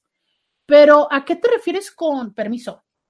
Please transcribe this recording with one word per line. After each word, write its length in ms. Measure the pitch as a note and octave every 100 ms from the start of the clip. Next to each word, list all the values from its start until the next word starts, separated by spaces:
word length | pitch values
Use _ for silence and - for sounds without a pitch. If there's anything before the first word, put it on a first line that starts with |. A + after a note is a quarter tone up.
| _ _ _ _ _ _ _
Pero, 420 | D4 D4 D4 D4
¿a 140 | C#4 C4+
qué 100 | E4+
te 120 | A#4+
refieres 420 | A#4 F4 F#4 G4+
con 420 | _ D#4+ C#4 A3+
permiso? 500 | - G#3 A#3 G#3+ - _ _ _